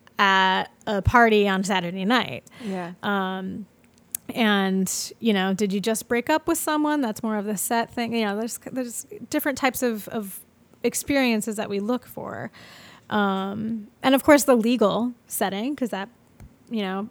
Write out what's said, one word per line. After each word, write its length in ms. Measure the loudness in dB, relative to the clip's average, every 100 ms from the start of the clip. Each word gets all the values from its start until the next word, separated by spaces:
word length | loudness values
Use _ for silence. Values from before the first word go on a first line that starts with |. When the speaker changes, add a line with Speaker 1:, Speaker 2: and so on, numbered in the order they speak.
| _ 2
Speaker 1:
at 460 | 4 6 4 2 -2 -8 -4
a 160 | -2
party 460 | 4 6 8 6 4
on 140 | 2
Saturday 400 | 0 -2 -2 -2
night. 400 | 0 0 0 -8 -14 -12
Speaker 2:
Yeah. 280 | -8 -6 -8 -6
Speaker 1:
Um, 640 | -4 -2 -2 -4 -8 -10 -12 _ _ _ _ -14 -8
and, 560 | 0 2 2 2 0 -2 -4 -8 -4
you 120 | 0
know, 200 | 2 2
did 180 | 0 0
you 80 | 0
just 280 | -2 -4 -2
break 220 | -2 0
up 180 | 0 0
with 80 | -2
someone? 420 | 0 0 0 0
That's 220 | -2 -4
more 140 | -4 -2
of 80 |
the 120 | -2 -4
set 360 | -2 -2 -2
thing. 220 | -4 -4
You 100 | -2
know, 120 | -2 -2
there's, 220 | -6 -8 -10
there's 340 | -8 -8 -10 -14 -16 -6
different 300 | -2 -2 0
types 240 | -2 0
of, 260 | -2 -2 -6
of 320 | -8 -8 -12 -18 _ _ _
experiences 720 | -4 -2 0 2 2 2 -2 -6
that 120 | -4
we 100 | -4
look 260 | -2 -4 -6
for. 440 | -12 -10 -10 -10 -14 -20 -20 -20 -20 -4
Um, 800 | 0 0 0 -4 -6 -6 -6 -10 _
and 120 | 2
of 80 | 4
course 200 | 6 6
the 120 | 6 4
legal 560 | 4 4 4 2 -2 -4 _
setting, 500 | -4 -2 -2 -4 -4
'cause 140 | -4
that, 180 | -6 -10 _ _ -20 -20 -20 -8
you 120 | -4
know, 260 | -4 -4 -6